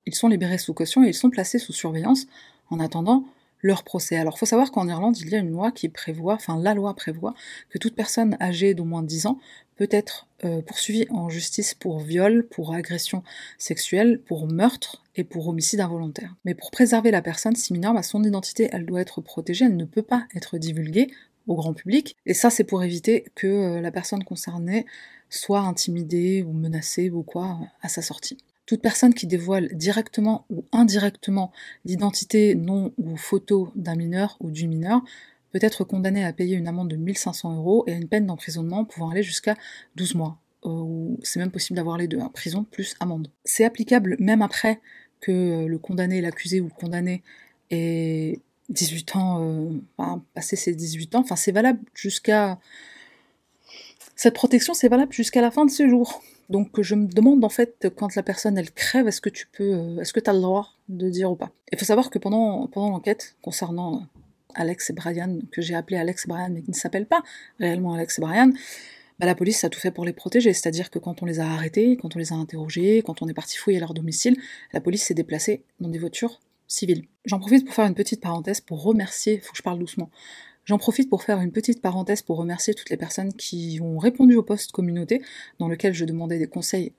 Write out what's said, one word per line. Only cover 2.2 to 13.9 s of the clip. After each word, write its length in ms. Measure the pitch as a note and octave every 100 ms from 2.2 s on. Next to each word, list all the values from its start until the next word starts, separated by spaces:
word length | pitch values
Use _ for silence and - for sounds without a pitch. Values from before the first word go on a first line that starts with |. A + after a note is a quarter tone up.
| - - - _ -
en 120 | E3
attendant 420 | D#3+ E3 F3+ C4 C4 _ _ _
leur 220 | G3 F#3
procès. 340 | - F3+ - E3
Alors, 200 | D#3 -
faut 80 |
savoir 280 | A3 A3+ C4+
qu'en 160 | G#3 F3
Irlande, 280 | E3+ G#3+ A3+
il 120 | D#3+
y 60 |
a 20 | G#3
une 140 | F3
loi 200 | E3+ A3
qui 160 | - D#3+
prévoit, 460 | - - D#3+ E3+
enfin, 260 | G#3+ - D#3+
la 120 | F#3
loi 200 | G#3 G3+
prévoit 400 | F#3+ - D#3+ G3+ - - - -
que 80 | -
toute 180 | A3+
personne 400 | A3+ A3 - A3 G3+
âgée 320 | F#3 E3+ G3
d'au 100 | F3
moins 200 | E3 E3
dix 220 | D#3 D#3+
ans 140 | G3+ C4+ - - _ -
peut 100 | G3+
être, 380 | G#3 G#3 - - _
euh, 180 | F3 E3
poursuivie 460 | D#3+ - - A3 A3
en 200 | G3+ E3+
justice 440 | E3+ - - G3+
pour 260 | - F#3 D#3
viol, 460 | D3+ F3 G3+ A#3
pour 280 | A#3 - D#3+
agression 500 | E3+ D#3+ E3+ - F#3 - - - -
sexuelle, 640 | - D#3+ -